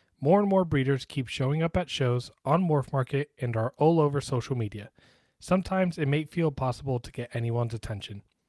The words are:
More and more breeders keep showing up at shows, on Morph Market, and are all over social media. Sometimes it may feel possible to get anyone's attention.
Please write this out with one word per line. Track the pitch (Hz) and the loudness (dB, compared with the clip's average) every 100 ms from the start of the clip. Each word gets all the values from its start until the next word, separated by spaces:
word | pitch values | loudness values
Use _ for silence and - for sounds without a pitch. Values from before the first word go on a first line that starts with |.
| _ - | _ -4
More | 143 196 | 2 4
and | 202 | 4
more | 190 | 2
breeders | 175 151 131 139 | 2 2 2 0
keep | - 139 120 | -2 -6 -6
showing | - 131 151 | -2 -2 0
up | 165 185 | 0 0
at | 180 | -2
shows, | - 127 123 - - 131 | 0 2 2 -2 -6 2
on | 165 180 | 2 4
Morph | 151 131 | 2 0
Market, | 139 127 139 147 - | -2 0 -2 -4 -6
and | 123 113 | -4 -2
are | 113 - | -2 2
all | 156 170 | 4 6
over | 147 143 | 4 2
social | - 123 - 127 | -2 -4 -2 -4
media. | 107 107 101 _ _ _ _ _ | -4 -6 -14 _ _ _ _ _
Sometimes | - 185 165 190 185 165 | -2 0 0 0 0 0
it | 139 | 0
may | 147 | 0
feel | 151 170 160 | -2 -2 -2
possible | 135 131 - 139 123 | 0 -4 -4 -4 -4
to | - | -6
get | - 120 | -10 -8
anyone's | 120 117 117 117 | -4 -2 0 -2
attention. | 113 - 104 - 101 - _ | -4 -8 -10 -10 -14 -18 _